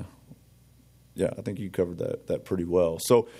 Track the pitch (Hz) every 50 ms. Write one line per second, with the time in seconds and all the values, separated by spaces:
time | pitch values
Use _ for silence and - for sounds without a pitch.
0 | 95 - - - - - - - _ _ - _ _ _ _ _ - _ _ _
1 | _ _ - 92 95 - - - - 110 98 104 101 92 - - 90 87 87 82
2 | - - - - - - 87 - - - 98 90 87 85 87 90 87 82 82 -
3 | - - 123 117 - - - -